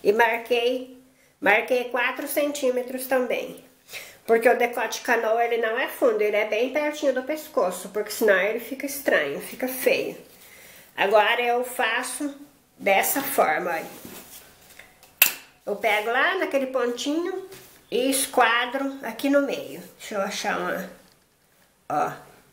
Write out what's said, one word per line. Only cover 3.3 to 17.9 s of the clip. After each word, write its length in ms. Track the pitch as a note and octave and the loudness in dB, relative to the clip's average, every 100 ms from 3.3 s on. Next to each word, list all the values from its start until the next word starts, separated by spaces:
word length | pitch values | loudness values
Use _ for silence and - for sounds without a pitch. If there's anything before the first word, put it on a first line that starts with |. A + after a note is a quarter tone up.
| G3 E3 D#3+ - _ - - - - - | -4 -6 -12 -20 _ -18 -16 -16 -16 2
Porque 220 | A3+ A#3 | 4 6
o 100 | A#3 | 4
decote 440 | A#3+ A#3+ A3+ - | 2 0 -4 -4
canoa, 420 | - A#3 A3+ A#3 | 0 2 2 2
ele 140 | A#3 A#3 | 2 2
não 200 | A3+ A#3 | 0 0
é 100 | D#4 | -4
fundo, 340 | - C4+ G#3+ | 2 2 4
ele 140 | G#3 G#3 | 2 2
é 100 | G#3+ | 0
bem 260 | G#3+ B3+ | 0 0
pertinho 420 | D4+ D4+ D4+ C#4+ | 0 -2 0 0
do 100 | B3+ | 0
pescoço, 680 | B3+ D#4 - - F#3 F#3 F#3+ | -4 -6 -2 0 0 -2 -6
porque 220 | G#3+ G#3 | -6 -6
senão 260 | - A3 F#3 | 0 4 4
ele 220 | G3+ A#3 | 2 -2
fica 260 | - C4+ C#4 | -6 -8 -8
estranho, 560 | - - F#3+ C#3+ D#3 | -4 2 2 0 -6
fica 260 | - - B3+ | -10 -8 -6
feio. 500 | - B3+ D#3+ - - - - - - - - - - | 0 0 2 -2 -8 -18 -20 -20 -20 -20 -20 -16 0
Agora 460 | G3 G#3+ G#3 A#3 | 6 6 6 2
eu 220 | A#3+ A#3+ | 2 0
faço 720 | B3 - A3+ A#3 C4 - C#4+ C#4 - _ _ _ | 0 -2 0 0 -4 -6 -6 -8 -20 _ _ _
dessa 440 | G3 F#3+ - C#4+ | 2 2 2 -2
forma, 500 | - - - D#3 F3+ | 0 2 2 2 -2
olha. 160 | E3 - - - - - - - - - - - _ - _ - - - _ - | -6 -8 -14 -16 -18 -18 -20 -20 -20 -20 -20 -20 _ -20 _ 0 0 -18 _ -8
Eu 100 | G3 | -2
pego 360 | A3+ G#3 G#3+ | 0 0 0
lá 240 | B3 D#4 F#4+ | 2 2 0
naquele 320 | D#4+ C#4 C4 | 0 0 0
pontinho 800 | C4 A#3+ A#3+ C#4+ D#4 F4+ F#4+ - - - - | -2 -2 -2 -4 -2 -4 -6 -12 -18 -20 -20
e 200 | _ | _